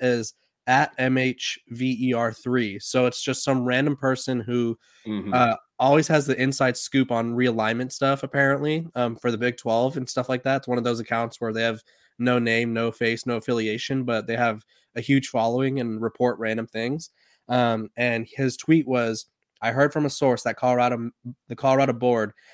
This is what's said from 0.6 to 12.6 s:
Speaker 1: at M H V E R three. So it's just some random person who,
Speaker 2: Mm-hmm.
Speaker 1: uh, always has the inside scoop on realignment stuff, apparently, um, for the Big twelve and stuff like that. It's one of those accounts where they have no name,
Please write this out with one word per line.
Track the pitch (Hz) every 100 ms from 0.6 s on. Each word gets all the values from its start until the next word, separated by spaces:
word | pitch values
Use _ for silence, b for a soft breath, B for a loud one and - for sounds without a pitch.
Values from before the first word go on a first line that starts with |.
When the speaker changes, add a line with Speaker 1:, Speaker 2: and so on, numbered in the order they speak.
| -
Speaker 1:
at | 135 147 -
M | 131 131
H | 127 123 - - -
V | 117 131 120 127
E |
R | 117 117
three. | 110 123 127 107 98
So | - 127 123
it's | -
just | - 127
some | - 131
random | 123 127 147 139
person | 135 127 - 123
who, | 104 120 117 113 b b 110
Speaker 2:
Mm-hmm. | 104 98
Speaker 1:
uh, | 123 120 110 _ -
always | 127 151 156
has | 156 139
the | 127
inside | 131 139 131 120
scoop | - 135 131
on | 117 117 117
realignment | 127 113 110 117 127
stuff, | - 135 139
apparently, | 127 139 139 139 151 156 165 127
um, | 120
for | 117 123
the | 113
Big | 123 123
twelve | 117 113 131 127
and | 127
stuff | - 123
like | 127
that. | 135 135
It's | 123
one | 123
of |
those | 120 117
accounts | 110 117 113 -
where | 113
they | 110
have | 117 110 - b b b
no | 123 123
name, | 117 113